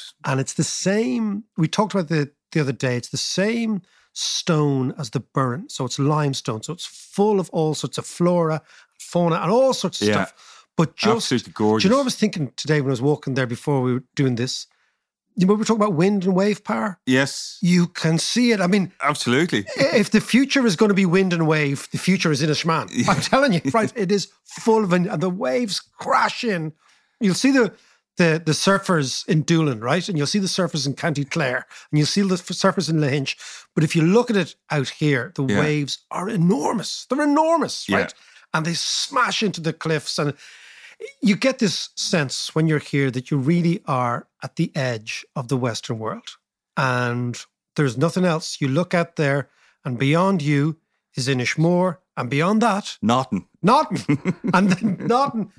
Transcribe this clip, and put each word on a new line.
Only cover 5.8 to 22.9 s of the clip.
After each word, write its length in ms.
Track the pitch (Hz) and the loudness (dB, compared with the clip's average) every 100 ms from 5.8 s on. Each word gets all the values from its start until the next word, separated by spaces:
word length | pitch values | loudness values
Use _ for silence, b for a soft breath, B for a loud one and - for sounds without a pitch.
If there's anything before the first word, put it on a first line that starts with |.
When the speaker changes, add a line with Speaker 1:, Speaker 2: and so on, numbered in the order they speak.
| 127 | -6
Speaker 1:
it's 140 | - | -2
limestone. 640 | 139 151 147 131 - 110 | 0 0 0 -2 -6 -8
So 100 | - | -10
it's 120 | 175 - | -12 -14
full 540 | - - - 208 202 | -16 -8 0 2 2
of 100 | 175 | 0
all 220 | 175 156 147 | -2 -2 -2
sorts 220 | 143 - | -6 -8
of 80 | - | -8
flora, 560 | - 175 175 160 156 b b b - | 0 2 2 0 -4 b b b -20
fauna, 360 | - 175 170 170 | -4 0 0 0
and 140 | 165 | 2
all 220 | 233 262 | 2 2
sorts 280 | - 185 - | 2 -4 -2
of 60 | 104 | 0
Speaker 2:
Yeah. 60 | 104 95 | 0 -2
Speaker 1:
stuff. 80 | B B B B - | B B B B -2
But 200 | 160 - | -2 0
just, 200 | 214 233 - | 0 0 0
Speaker 2:
Absolutely 220 | 123 - | -2 -2
gorgeous. 300 | - 107 110 | 0 2 4
Speaker 1:
do 40 | 98 | 4
you 20 | |
know 60 | 262 | 2
what 60 | |
I 20 | 262 | 0
was 100 | - | 0
thinking 360 | 214 180 135 - | -2 -2 -6 -6
today 260 | 143 151 | -2 0
when 80 | 135 | 0
I 40 | |
was 80 | 127 | 0
walking 320 | 139 147 - | 0 0 -2
there 140 | 131 127 | -2 -2
before 340 | 120 - 143 | -4 -2 0
we 120 | 127 | 0
were 100 | 123 - - | -2 -4 0
doing 200 | 135 117 | 0 0
this? 320 | 127 - - _ _ _ _ _ _ - | -4 -6 -12 _ _ _ _ _ _ 0
You 100 | 185 | 2
know, 80 | |
we 60 | 214 | 2
were 60 | 220 | 2
talking 160 | 220 | 2
about 120 | 208 | 2
wind 300 | 151 185 208 185 | 2 2 2 2
and 100 | 185 | 2
wave 280 | 202 202 | 2 0
power. 360 | - 220 220 175 - | -4 -4 -4 -4 0
Speaker 2:
Yes. 540 | 127 139 - - - | 2 2 -4 -12 -2
Speaker 1:
You 260 | 175 180 175 | 2 4 2
can 300 | - 160 160 | 0 0 0
see 340 | - 226 247 | 0 0 2
it. 80 | 208 | 2
I 60 | 180 | 2
mean, 240 | 208 180 - | 0 0 -2
Speaker 2:
Absolutely. 640 | 139 147 117 127 170 120 98 - | -2 0 2 2 2 0 -2 0
Speaker 1:
i-, 160 | 285 240 | 2 2
if 120 | 208 | 2
the 120 | 214 | 2
future 440 | - 233 269 277 240 | 2 2 2 2 2
is 100 | 160 | 4
gonna 200 | 214 196 | 4 4
be 100 | 190 | 4
wind 260 | 185 190 | 4 2
and 160 | 170 156 | 2 2
wave, 400 | 156 147 139 - | 2 0 -2 -6
the 60 | 139 | -4
future 320 | - 185 175 | 0 0 2
is 100 | 139 | 0
Inishmaan. 480 | 156 143 170 160 - | 0 0 0 -2 -2